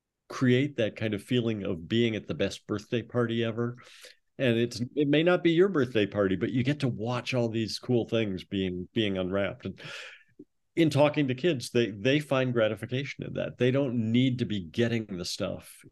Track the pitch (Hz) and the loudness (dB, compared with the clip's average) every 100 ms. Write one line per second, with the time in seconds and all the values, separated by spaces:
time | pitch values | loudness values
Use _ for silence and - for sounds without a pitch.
0 | _ _ - - 131 123 147 143 107 - | _ _ -16 -2 2 4 2 0 -2 -2
1 | 110 104 - 123 117 110 95 87 82 113 | -4 -4 -2 0 0 -2 -4 -6 -2 2
2 | 117 110 - 85 98 - - 104 - 120 | 2 0 -6 -4 -4 -4 -6 -8 -4 -4
3 | 110 123 117 117 113 110 120 120 - - | -2 -2 0 0 -2 -2 -4 -6 -16 -20
4 | - - _ - 123 113 120 - 123 143 | -20 -20 _ -2 0 2 0 -2 -4 -2
5 | 147 147 165 180 175 165 196 175 127 113 | 2 4 4 4 4 4 4 4 2 2
6 | 101 101 101 92 98 123 123 147 131 98 | 2 2 2 2 0 0 0 0 -2 -2
7 | 110 123 117 127 117 110 107 - - 120 | -4 -4 -2 -2 0 -2 -4 -6 0 0
8 | 107 117 110 92 - 101 95 90 90 - | 2 0 0 -4 -4 -2 -2 -4 -4 -2
9 | 107 95 92 98 98 90 - - - - | 0 0 0 0 -2 -4 -10 -10 -14 -14
10 | - - _ - - _ _ - 165 139 | -16 -20 _ -20 -20 _ _ 0 2 4
11 | 147 151 139 127 180 139 - 120 117 104 | 4 4 0 0 0 -2 -2 0 0 0
12 | 104 147 147 131 127 120 107 107 117 127 | 2 2 2 0 0 2 0 0 -6 -6
13 | 135 - - 92 - - 123 131 139 120 | -6 -8 -8 -6 -6 0 2 2 0 0
14 | 110 120 131 123 110 104 85 80 117 117 | 2 4 4 2 -2 -4 -4 -2 0 0
15 | 110 92 87 - 92 92 - - - | -4 -8 -8 -6 -6 -6 -12 -20 -10